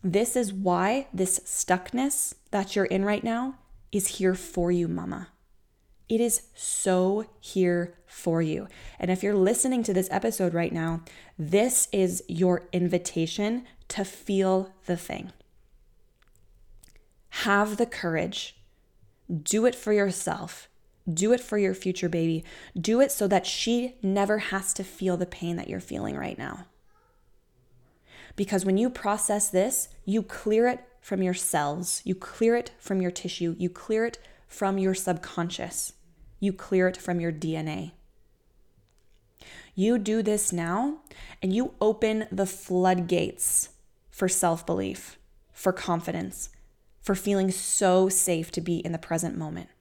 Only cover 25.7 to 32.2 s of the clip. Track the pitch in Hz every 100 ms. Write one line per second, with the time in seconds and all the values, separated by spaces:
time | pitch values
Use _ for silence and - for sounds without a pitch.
25.7 | - - - - - - - 131 185 180
26.7 | _ _ _ _ _ _ _ _ _ _
27.7 | _ _ _ _ - - - 196 196 190
28.7 | 190 254 247 - 208 - 208 - 185 214
29.7 | - - - - 220 214 - 214 220 240
30.7 | 247 - _ - 190 185 185 - 160 147
31.7 | 156 180 - - 185